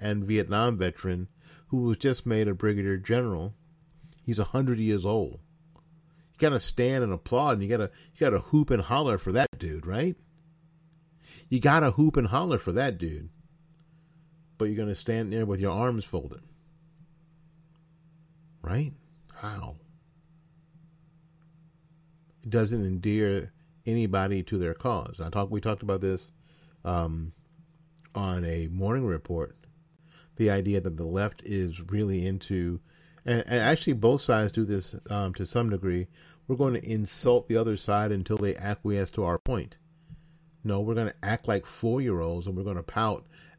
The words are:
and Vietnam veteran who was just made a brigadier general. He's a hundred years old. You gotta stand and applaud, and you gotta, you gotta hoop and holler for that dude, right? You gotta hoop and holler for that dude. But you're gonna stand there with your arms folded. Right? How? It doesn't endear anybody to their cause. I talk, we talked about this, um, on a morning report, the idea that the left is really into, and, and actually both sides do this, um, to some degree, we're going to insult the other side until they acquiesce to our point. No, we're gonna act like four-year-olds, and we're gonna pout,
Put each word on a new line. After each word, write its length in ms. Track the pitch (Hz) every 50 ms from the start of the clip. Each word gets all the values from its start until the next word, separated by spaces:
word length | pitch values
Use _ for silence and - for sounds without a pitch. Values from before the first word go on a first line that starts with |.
and 240 | 104 107 104 104 98
Vietnam 540 | 101 107 107 95 90 101 107 117 123 113 90
veteran 500 | 90 90 87 - - 92 90 90 92 - _ _ - - - - - -
who 100 | 135 127
was 200 | 123 117 113 -
just 260 | - 135 127 - -
made 240 | 120 113 110 107 104
a 60 | 98
brigadier 420 | 90 107 107 104 101 98 98 98
general. 580 | 95 98 - 117 123 123 113 95 80 85 104 - - _ _ _ _ _ _ - - - - - -
He's 160 | - 127 113 104
a 60 | 101
hundred 340 | - - 131 135 127 123 110
years 260 | 110 107 104 98 90
old. 360 | 101 107 110 95 64 60 - - _ _ _ _ - -
You 640 | - _ _ - - _ _ _ - _ _ _ -
gotta 220 | 160 151 139 117
stand 420 | - - - - 120 127 135 131
and 100 | 120 104
applaud, 420 | 92 87 - - 123 127 147 147 120
and 80 | 104
you 60 | 98 98
gotta, 220 | 120 110 104 90 - - - - -
you 60 | -
gotta 200 | 156 135 104 -
hoop 300 | - - - 151 147 -
and 120 | 131 104
holler 360 | 85 - 127 143 156 131 107 90
for 140 | - 95
that 260 | 92 123 139 - - -
dude, 280 | - 82 76 80 -
right? 300 | 87 95 117 156 185 175 - - _ _ - _ _ _ _ _ _ _ _ _ _ _ _ _ _ _ _ - - - - - -
You 120 | 127 123
gotta 320 | - 143 147 160 156 131
hoop 240 | 95 - 151 156 -
and 100 | 143 120 98
holler 300 | 110 143 180 175 139 101
for 140 | - 95
that 260 | 87 117 139 135 101 85
dude. 320 | 87 80 76 76 76 82 - - - _ - _ _ _ _ - _ _ _ _ _ _ _ - _ _ _ - _ _ _ -
But 80 | 110
you're 100 | 107 107
gonna 180 | 110 107 104 95
stand 380 | - - - 113 113 113 98
there 140 | 107 113 110
with 140 | 104 98 95
your 120 | 98 98
arms 320 | 82 104 120 127 120 110 98
folded. 360 | - - 85 73 69 65 - - - - - _ - - _ _ _ _ - - - _ _ _ _ _ _ _ _ _ - _ _ _ _ _ _ _ _ _ _ _ _ _ _ _ _ - - - _
Right? 300 | 80 80 95 131 151 139 143 - - _ _ - - -
How? 440 | - - 104 104 107 101 - - 78 78 - - - _ _ _ _ _ _ _ _ _ _ _ _ _ _ _ - - - - _ _ _ _ _ _ _ _ _ _ _ _ _ _ - _ _ _ _ _ _ _ _ _ _ _ _ _ _ _
It 80 | - 113
doesn't 340 | 110 117 110 104 120 113 98
endear 680 | 92 92 87 92 107 104 107 107 98 98 95 - - - _ _ _ _ _ -
anybody 580 | 117 113 117 113 101 95 95 95 95 101 95 87
to 140 | - 107 95
their 160 | 87 82 82
cause. 460 | - - 127 113 87 - - - -
I 80 | 82 82
talk, 200 | - 104 101 101
we 100 | 107 104
talked 220 | 101 113 104 -
about 180 | 113 104 98 92
this, 320 | 98 95 95 90 - - - _ _ _ _ _ - - - _ -
um, 480 | 87 90 87 85 82 80 82 80 82 - - _ _ _ - - _ _ _ _ _ _ - - - -
on 300 | 104 98 92 90 90 87
a 220 | 82 82 82 82 82
morning 360 | 87 92 95 104 120 135 127
report, 520 | 104 85 78 - - 87 82 76 - - _ - - - - _ _ _ _ - - - - - - -
the 140 | - 110 104
idea 300 | 98 98 92 101 101 98
that 160 | 87 95 80
the 80 | 80 82
left 380 | 82 87 98 101 104 - - -
is 360 | - 101 98 92 85 82 90
really 460 | 85 92 101 104 107 98 95 92 87
into, 540 | 95 95 90 - - 101 90 87 87 87 85 - _ _ _ - - - - -
and, 200 | - 120 117 -
and 140 | - 120 120
actually 320 | 107 127 160 - - -
both 300 | 131 110 104 117 139 143
sides 300 | - - 117 110 107 101
do 120 | - 113 110
this, 320 | 104 104 95 92 - - - - -
um, 240 | 104 101 98 92 90
to 120 | - 95
some 240 | - - 120 120 110
degree, 380 | 101 92 95 92 87 90 90 - _ - - - - - _ -
we're 80 | 131
going 180 | 123 139 135 120
to 100 | - -
insult 600 | 110 110 107 104 - - - - 123 123 120 -
the 100 | - 110
other 200 | 113 113 113 104
side 340 | 98 - - 101 104 107 107
until 260 | 104 98 90 - 107
they 200 | 101 104 101 -
acquiesce 540 | - 92 101 104 - - 104 101 98 95 -
to 120 | - 113
our 160 | 98 85 87 80
point. 380 | - - 127 98 69 - - - _ _ _ _ _ - - - - - - _ _ - - _ -
No, 160 | 104 98 98
we're 140 | 104 110 113
gonna 200 | 117 113 104 - -
act 240 | - 104 113 - -
like 200 | 117 104 98 -
four-year-olds, 800 | - - - 117 113 117 135 135 120 95 85 82 82 85 87 87
and 100 | 101 92
we're 80 | 90 98
gonna 180 | 104 95 87
pout, 440 | 82 - - 104 113 107 98 - - - - - - - -